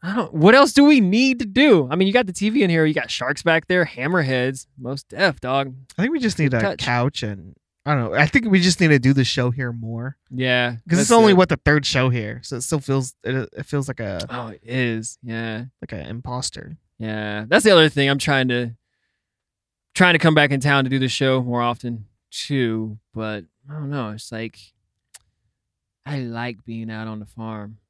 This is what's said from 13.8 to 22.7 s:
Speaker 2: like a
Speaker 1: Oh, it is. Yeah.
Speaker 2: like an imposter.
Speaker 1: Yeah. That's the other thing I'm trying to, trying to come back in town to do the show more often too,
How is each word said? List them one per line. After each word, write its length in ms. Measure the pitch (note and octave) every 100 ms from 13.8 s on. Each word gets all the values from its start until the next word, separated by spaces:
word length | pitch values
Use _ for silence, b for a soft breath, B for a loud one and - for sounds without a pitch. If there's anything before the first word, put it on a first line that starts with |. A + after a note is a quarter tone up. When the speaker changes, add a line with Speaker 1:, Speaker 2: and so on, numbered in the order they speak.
| C3+
Speaker 2:
like 140 | B2+
a 260 | G#2+ F2+ A#2+
Speaker 1:
Oh, 200 | B2 A#2
it 120 | G2+
is. 540 | A2+ B2+ B2 A2+ A2 -
Yeah. 440 | A#2+ A2+ A2+ A2 B2+ _
Speaker 2:
like 120 | -
an 80 | G#2 -
imposter. 680 | A2+ C3 B2 C3 - - D#3+ _ _
Speaker 1:
Yeah. 460 | A2 G#2+ G#2+ G#2 A2
That's 180 | F#3+
the 60 | G#3+
other 180 | F#3 D#3
thing 220 | D3 C#3
I'm 80 | C#3+
trying 300 | - C3+ B2+
to, 240 | B2 A#2+ A#2 _ _ _ _ _ _ _ _ _ _ _
trying 200 | - F3+
to 40 | E3
come 160 | E3
back 160 | D3+ D3
in 80 | C#3
town 220 | C3+ C#3
to 60 | C3
do 80 | C3+
the 100 | C3
show 320 | - C3+ C3
more 200 | B2 A#2+
often 440 | A#2+ A#2 A#2+ A#2 G#2 _ _
too, 680 | - - C#3 A#2+